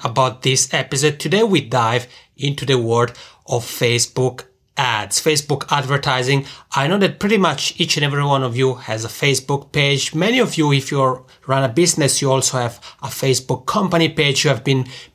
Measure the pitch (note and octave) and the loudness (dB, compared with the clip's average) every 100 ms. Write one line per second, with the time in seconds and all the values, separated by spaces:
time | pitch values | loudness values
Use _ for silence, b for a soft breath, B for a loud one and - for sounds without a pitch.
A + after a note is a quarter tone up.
0 | B2+ A2+ B2+ A#2+ - C3 - D#3 C3 C#3 | -2 2 0 0 0 0 0 -2 -2 0
1 | D3+ D3 D#3+ F#3+ A3+ F3 A2+ B2 A2+ B2 | 0 0 0 2 4 2 2 2 2 0
2 | B2 B B - C#3+ C#3+ C3 C3 A#2 A#2 | -2 B B -6 -4 -4 0 0 2 2
3 | B2 B B B - B2 A#2 - B2 A#2+ | 2 B B B -4 -4 -4 -2 0 2
4 | - C#3 B2+ B2 - _ _ - B2+ A2 | 0 0 -2 -2 -12 _ _ -2 0 0
5 | G2+ - E3 D3+ D3 C#3+ - C#3+ C3 C#3 | -2 -2 0 0 0 -4 0 -2 0 -2
6 | C#3+ B2+ B2+ C#3 C3+ B B - C#3+ G3+ | 0 0 2 0 -2 B B -2 0 2
7 | F3+ - G3+ G#3+ F3 C#3+ - - E3+ D3 | 2 0 0 2 2 0 -4 -4 -2 0
8 | C#3+ C#3+ C#3+ C#3 B2+ A#2+ C3 B2+ - A2 | 0 0 0 2 0 0 0 -2 -6 -6
9 | A2 - C#3+ C3 - C#3 - D3 C#3+ C#3 | -6 -2 0 0 0 -4 -2 -2 0 0
10 | - D#3 G3 B3+ A3+ E3 D3 C#3 - C#3+ | -2 -2 0 2 0 0 2 2 0 0
11 | C3 B2+ b b - C3+ C3+ A#2 F3 - | 0 -2 b b -2 0 0 2 2 2
12 | C#3 - C3+ C3+ - C3 A#2+ - B B | 0 0 0 0 0 -2 -4 -8 B B
13 | B2 - C3+ B2 - - - G#3 F#3+ F3 | -12 -4 0 0 -2 -6 -2 -2 0 2
14 | D#3+ D3+ C#3+ C#3 D3 A#2 - C3 B2+ B | 2 2 0 2 2 0 0 0 -2 B
15 | B | B